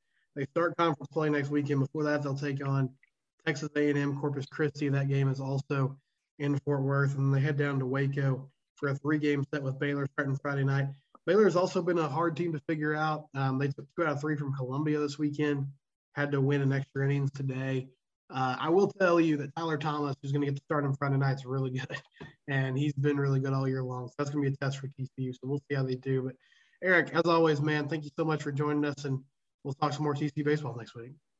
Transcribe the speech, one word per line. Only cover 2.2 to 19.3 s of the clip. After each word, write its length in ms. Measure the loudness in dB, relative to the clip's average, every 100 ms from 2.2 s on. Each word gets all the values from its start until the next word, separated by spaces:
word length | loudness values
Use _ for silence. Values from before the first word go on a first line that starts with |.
they'll 120 | -2 -4
take 300 | -4 -4 -2
on 240 | 0 0 -4 _ _ _ _ -4
Texas 240 | -4 -2 0
A 120 | 2
and 100 | 2
M, 220 | 0 -2
Corpus 240 | -4 -4 -8
Christi. 420 | -2 -2 0 0
That 180 | 0 2
game 220 | 2 0
is 100 | 0
also 560 | -2 -4 -2 0 0 -2 _ _ _ -6
in 200 | -2 0
Fort 240 | 0 0
Worth, 340 | 2 2 2 2
and 160 | 2
they 80 | 4
head 160 | 2 2
down 220 | 0 0
to 80 | 0
Waco 640 | 0 0 0 0 0 -4 _ _
for 160 | -6 -4
a 40 |
three-game 520 | -2 0 2 2 0 0
set 120 | -4
with 160 | -4 -2
Baylor 280 | -2 -2 -2
starting 240 | -2 -2 -2
Friday 280 | -2 0
night. 240 | 2 2 0 -6 _ -10
Baylor 200 | 2 6
has 120 | 6 4
also 240 | 2 0
been 180 | 0 0
a 80 | 0
hard 300 | 0 -2 0
team 160 | -4
to 80 | -4 -4
figure 260 | -2 0
out. 340 | 0 0 -2 -6
Um, 240 | -4 -2 0
they 100 | -2
took 180 | -4 -10 -2
two 80 |
out 80 | -2
of 80 | 0
three 160 | -2 -2
from 180 | -4
Columbia 440 | -4 -4 -2 0 0
this 200 | -2 -2
weekend, 480 | -4 -2 -2 0 -4 -10 _ _ _
had 160 | -4 -2
to 80 | 2
win 180 | 2 2
in 100 | 2
extra 360 | 0 -2 -2 0
innings 240 | 2 0
today. 580 | -4 -6 -4 -2 -4 -6 _ _ _ -10
Uh, 280 | -2 -2 0
I 100 | 2
will 200 | 4 4
tell 320 | 6 6 6
you 160 | 4